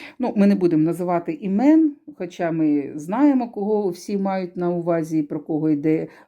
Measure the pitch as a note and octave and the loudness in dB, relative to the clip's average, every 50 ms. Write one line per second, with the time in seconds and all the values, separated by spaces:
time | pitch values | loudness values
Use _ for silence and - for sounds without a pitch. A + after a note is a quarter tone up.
0 | - - - - B3 A#3 - G#3+ G3 G3+ G3+ F#3 F3+ E3+ D#3 D#3 D#3 E3 E3 E3+ | -20 -16 -8 -6 -6 -2 2 2 4 4 4 4 2 2 2 2 2 0 0 -2
1 | F3+ F3+ F3 F3 F3 - D#3+ - A3 F#3+ G3 G#3+ B3+ D4 D#4+ D#4+ D#4+ D4 C#4+ - | -2 -2 -2 -2 -2 -6 -8 -6 -4 -4 0 2 4 6 6 6 4 2 0 -6
2 | _ - - - F#3 F3 - - F3 E3 E3 D#3+ D#3 D3+ D3 C#3+ C3+ - - D3+ | _ -20 -14 -12 -12 -10 -6 -4 -4 -2 0 0 2 2 2 0 -2 -4 -10 -10
3 | D3+ E3+ G3+ B3 D4 D4 C4+ B3+ A#3+ A#3 - G#3 G3 G#3+ G#3+ G#3 G#3 F#3 F3 - | -8 -4 0 2 4 4 4 2 0 -4 -6 -4 -2 0 0 0 0 -2 -4 -6
4 | - - G3+ G3 G3 G3 F#3+ F#3+ F#3 F3 - F3 F3 F3 F3 F3 E3 F3 E3+ E3 | -6 -4 -4 -2 -2 -2 -2 -2 -4 -6 -6 -4 -2 -2 -2 -2 0 0 0 0
5 | D#3 D#3+ D#3+ D#3 D3 - F3 D#3 - - D#3+ D3+ D#3 D#3 D3+ C#3+ D3 D#3 D#3 E3 | 0 0 -2 -2 -2 -2 -6 -8 -6 -4 -4 -2 0 0 0 0 2 0 0 0
6 | D#3+ D#3 - - - | -2 -8 -14 -20 -20